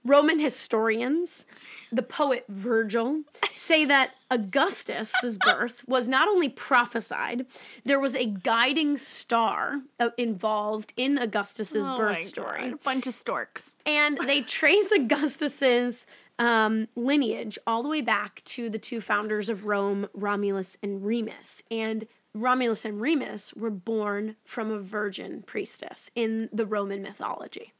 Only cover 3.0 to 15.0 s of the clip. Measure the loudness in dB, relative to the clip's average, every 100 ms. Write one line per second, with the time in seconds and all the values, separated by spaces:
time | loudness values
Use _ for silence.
3 | 0 -2 -6 -6 -6 -4 2 4 6 4
4 | 4 -2 _ -2 2 2 2 0 -6 -6
5 | -2 0 0 2 2 4 -2 -6 0 0
6 | 2 4 4 4 2 -2 2 4 4 -4
7 | -4 -4 -4 -4 -8 -14 -20 -10 0 2
8 | 2 0 -2 -2 0 2 4 2 0 0
9 | -2 -4 0 2 2 0 -2 -4 -8 -2
10 | -2 0 -2 0 0 0 -2 -4 -6 -2
11 | 0 2 0 -2 -4 -6 -4 -2 -2 0
12 | 0 0 -4 -8 -8 -6 -6 -4 -2 -2
13 | -2 -6 -4 -4 -6 -10 -14 -8 0 2
14 | 2 0 0 0 0 2 4 4 6 2